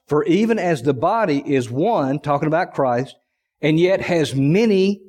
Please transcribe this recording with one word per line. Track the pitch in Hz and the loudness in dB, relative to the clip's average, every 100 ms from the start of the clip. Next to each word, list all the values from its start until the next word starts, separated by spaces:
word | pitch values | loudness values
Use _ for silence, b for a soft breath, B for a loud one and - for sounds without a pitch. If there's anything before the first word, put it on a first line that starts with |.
| - | -4
"For | 147 147 | -2 2
even | 170 226 220 | 2 2 0
as | 175 156 | 0 -2
the | 127 | -2
body | 127 165 226 208 143 143 | -2 0 0 0 -2 0
is | 139 117 | -2 -2
one," | 123 190 214 135 143 | -2 0 0 -2 -2
talking | 151 143 156 | -2 -2 0
about | 156 175 | -2 -2
Christ, | - 135 120 131 - _ _ _ _ | -2 0 0 -4 -10 _ _ _ _
"and | 147 156 | 0 2
yet | 180 190 | 2 2
has | - 170 139 | 0 -2 0
many | 131 139 180 233 190 196 202 | 0 2 2 2 2 2 -2